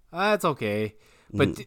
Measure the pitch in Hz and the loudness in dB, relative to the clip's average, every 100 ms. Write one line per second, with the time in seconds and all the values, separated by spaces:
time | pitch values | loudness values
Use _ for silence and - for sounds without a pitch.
0 | _ 165 208 208 175 135 107 104 107 - | _ -2 0 2 0 0 0 0 -2 -6
1 | _ - - 104 139 - | _ -20 -8 0 2 0